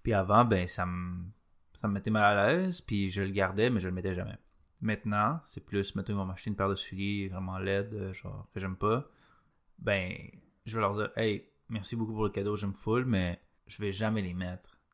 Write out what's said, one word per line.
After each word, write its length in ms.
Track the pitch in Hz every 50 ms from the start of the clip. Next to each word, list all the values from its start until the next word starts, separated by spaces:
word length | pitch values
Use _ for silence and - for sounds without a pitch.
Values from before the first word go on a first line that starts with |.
| -
Puis 80 | 123 107
avant, 300 | 98 95 95 104 113 123
ben, 240 | 113 107 92 90 87
ça 180 | - - 90
me, 380 | 90 90 90 90 90 87 90 87 98 - _ _ _ _ _ _ _ -
ça 140 | - - 104
me 60 | 101
mettait 180 | 98 - 110
mal 260 | 110 107 104 104 104 101
à 140 | 101 113 156
l'aise, 240 | 180 190 185 180 -
puis 300 | - - 107 101 98 95
je 100 | 92 101
le 100 | 98 98
gardais, 360 | 98 101 95 92 95 104 113 127
mais 120 | 127 101
je 80 | 90 92
le 60 | 92
mettais 200 | 92 92 95 90
jamais. 240 | 90 90 95 98 - _ _ _ _ _ _ _ -
Maintenant, 600 | - 110 107 - - 104 104 104 107 120 156 165
c'est 240 | - - - - -
plus, 300 | - 101 101 98 - -
mettons, 160 | 101 95 -
ils 40 | 104
vont 80 | 101 95
m'acheter 260 | 95 95 - - 107
une 60 | 101
paire 120 | - 98 98
de 80 | 98
souliers 520 | - - - 95 95 98 101 104 101 98 95
vraiment 260 | 92 92 95 92 92 92
laide, 340 | 95 98 98 98 101 110 110
euh, 180 | 101 98 95
genre, 340 | 92 - - 101 101 - - - -
que 60 | 98
j'aime 160 | 95 92 92
pas. 320 | - 101 104 113 131 - - _ _ _ _ _ _ _ _ _ _ _ _ _ -
Ben, 380 | 170 107 101 95 92 90 - - - - - - - _ _ _ -
je 80 | 110 110
vais 60 | 113
leur 140 | 107 98 101
dire, « 160 | 104 104 - -
Hey, 280 | 110 113 110 104 92 - _ _ _ _ -
merci 280 | 113 104 95 - 120
beaucoup 160 | 113 110 110
pour 120 | 110 107 107
le 60 | 101
cadeau, 260 | - 101 98 104 104
j'aime 180 | 101 101 98 101
full, 300 | - - 107 110 123 127
mais 360 | 127 110 95 90 87 87 - _ _ _ _ _
je 140 | - - -
vais 100 | 104 101
jamais 300 | 95 98 110 110 110 107
les 120 | 98 90 87
mettre. » 440 | 90 90 90 92 92 - - _ _ _ _